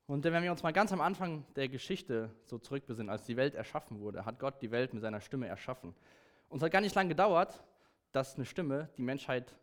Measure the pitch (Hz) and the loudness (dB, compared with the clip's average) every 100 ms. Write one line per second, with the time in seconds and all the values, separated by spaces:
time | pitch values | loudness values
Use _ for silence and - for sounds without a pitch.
0 | - 143 165 165 175 170 165 165 214 190 | -4 0 2 4 2 0 2 4 4 4
1 | 160 190 185 156 139 - 135 131 - 185 | 2 0 -2 -4 -6 -2 -2 -2 -4 -4
2 | - 113 110 - - 120 - 139 - 113 | -2 -2 -2 -8 -12 -12 -6 -6 -6 -6
3 | 104 104 - 120 139 139 110 151 - 104 | -4 -4 -4 0 0 0 -6 -8 -8 -8
4 | 104 98 101 117 135 - 110 117 127 113 | -8 -6 -8 -4 -6 -4 -2 0 0 -2
5 | 110 107 - 135 110 95 - 127 87 - | -4 -6 -6 -6 -4 -6 -8 -10 -12 -16
6 | _ - _ _ _ 143 160 190 202 202 | _ -20 _ _ _ -2 2 4 4 4
7 | 185 180 202 170 175 - - _ _ _ | 4 6 6 6 4 -2 -20 _ _ _
8 | _ 135 131 - 127 - 156 139 156 - | _ -2 -2 -4 -6 -4 -2 -2 -4 -4
9 | 123 139 - 127 123 - | -2 -2 -2 -4 -4 -14